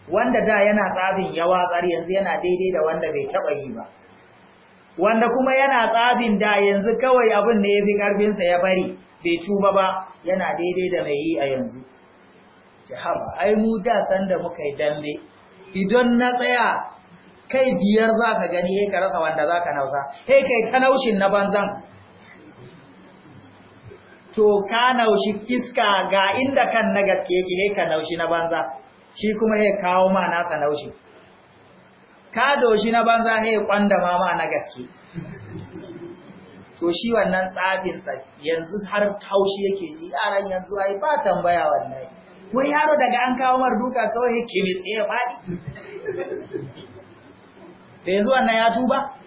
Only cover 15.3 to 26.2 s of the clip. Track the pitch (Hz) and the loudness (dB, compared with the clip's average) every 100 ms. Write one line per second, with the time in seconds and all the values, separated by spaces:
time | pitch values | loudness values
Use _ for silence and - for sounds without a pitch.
15.3 | - - - - 190 190 240 240 240 247 | -20 -20 -20 -10 -4 2 4 4 4 2
16.3 | 247 247 247 214 - - - - - - | 0 2 2 2 0 -6 -16 -20 -20 -20
17.3 | - - 175 175 180 196 214 220 220 226 | -20 -4 2 2 2 2 4 4 4 2
18.3 | 214 180 175 175 196 202 185 190 175 160 | 0 -2 -2 -2 0 0 0 -2 0 -2
19.3 | 156 151 175 175 143 135 139 135 - - | 0 0 0 -2 -4 -4 -4 -6 -12 4
20.3 | 277 269 240 220 254 262 269 254 196 196 | 4 4 0 2 2 4 2 2 2 2
21.3 | 202 196 202 196 - - - - - - | 2 2 0 -2 -6 -14 -20 -20 -20 -20
22.3 | - - - - - - - - - - | -20 -20 -20 -20 -20 -20 -20 -20 -20 -20
23.3 | - - - - - - - - - - | -20 -20 -20 -20 -20 -20 -20 -20 -20 -10
24.3 | - 208 202 190 226 247 247 220 202 196 | 2 4 4 0 2 2 4 2 2 0
25.3 | 208 - 247 - - 214 196 185 196 | -4 -4 -4 -2 -2 2 2 2 2